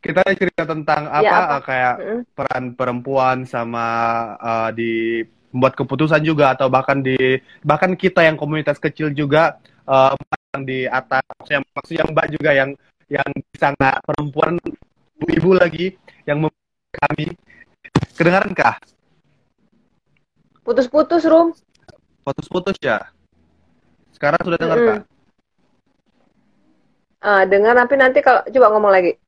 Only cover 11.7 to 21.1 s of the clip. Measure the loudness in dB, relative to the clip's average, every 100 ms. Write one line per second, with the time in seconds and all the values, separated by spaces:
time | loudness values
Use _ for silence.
11.7 | -14 -10 -6 -2 -2 -2 -4 0 0 0
12.7 | -6 _ _ _ -6 -6 -8 -14 -4 -2
13.7 | 2 0 0 -2 -2 -2 -4 -2 -4 -8
14.7 | -14 _ _ _ _ -2 0 2 2 2
15.7 | -2 -8 -8 -20 _ -6 -4 -4 _ _
16.7 | _ _ -6 -4 -4 -8 -10 _ _ _
17.7 | _ -2 -2 -2 0 2 2 0 0 0
18.7 | 0 _ _ _ _ _ _ _ _ _
19.7 | _ _ _ _ _ _ _ _ _ -2
20.7 | 0 2 2 2